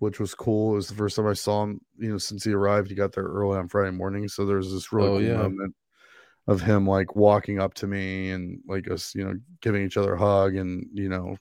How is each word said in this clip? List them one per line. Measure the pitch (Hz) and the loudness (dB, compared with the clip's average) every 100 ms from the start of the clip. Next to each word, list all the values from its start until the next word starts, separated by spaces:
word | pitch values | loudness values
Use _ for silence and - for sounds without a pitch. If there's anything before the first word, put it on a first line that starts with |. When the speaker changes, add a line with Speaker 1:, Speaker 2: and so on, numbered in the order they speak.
Speaker 1:
which | 107 101 | -4 -4
was | 101 | -6
cool. | - - 107 110 | -4 -2 0 2
It | 104 | 0
was | 95 | -2
the | |
first | 101 104 - | -4 -2 0
time | 107 | 0
I | |
saw | 101 - 104 | 0 0 0
him, | 104 104 - - | -2 -6 -14 -8
you | 113 | -4
know, | 104 | -4
since | - 104 | -6 -4
he | 110 | 0
arrived. | 101 101 104 98 | 2 4 4 0
He | |
got | 98 98 | -2 -2
there | - | -2
early | 95 98 101 98 | -4 -2 0 0
on | 90 | 0
Friday | 101 98 92 | 0 0 -2
morning, | 95 101 104 | -4 -4 -6
so | - 101 | -4 0
there | 98 | 0
was | 95 | -2
this | 95 - | -6 -4
really | 110 101 | 0 2
Speaker 2:
Oh, | 98 | 2
Speaker 1:
cool | 90 | 2
Speaker 2:
yeah. | 95 101 | 2 0
Speaker 1:
moment | 95 95 - _ _ _ - _ _ - | -2 -8 -10 _ _ _ -20 _ _ 0
of | 98 | 2
him, | 87 104 98 | 4 4 4
like, | 98 90 104 | 2 2 6
walking | 104 104 101 101 | 6 6 2 -2
up | 95 | -2
to | - 101 | -4 -6
me | 98 95 95 95 | -4 -4 -4 -4
and, | 92 90 90 - | -4 -6 -10 -8
like, | 95 90 | -6 -4
us, | 90 - | -6 -6
you | 101 | -6
know, | 95 95 - 175 | -4 -6 -10 -6
giving | 113 101 | 0 0
each | 98 104 | 0 0
other | 98 | 0
a | 90 | 4
hug | 101 101 98 95 | 4 6 4 2
and, | 92 90 - | -2 -4 -8
you | 101 98 | -6 -4
know, | 92 90 98 | -4 -4 -10